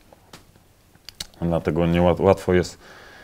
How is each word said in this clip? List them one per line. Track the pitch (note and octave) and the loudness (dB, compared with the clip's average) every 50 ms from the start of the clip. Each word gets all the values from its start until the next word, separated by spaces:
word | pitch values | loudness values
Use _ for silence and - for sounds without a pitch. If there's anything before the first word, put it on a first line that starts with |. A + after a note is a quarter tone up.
| _ _ - _ _ _ - - _ _ _ _ _ _ _ _ _ _ _ _ _ - - _ - - - - E2+ | _ _ -20 _ _ _ -20 -20 _ _ _ _ _ _ _ _ _ _ _ _ _ -20 -18 _ -18 -18 -12 -8 -4
Dlatego | E2+ E2+ D#2+ - F2 D2+ E2 F2 | -4 -2 -2 -2 -2 -2 0 0
nie | E2+ E2+ F2 F2 | 0 2 2 2
łat-, | F2+ E2 E2 | 2 2 2
łatwo | F2 G2 F#2+ - - - F#2 | 2 2 2 2 0 0 0
jest | F2+ E2 - - - - - - - - - - - | 0 0 -2 -8 -18 -20 -20 -20 -20 -20 -20 -20 -20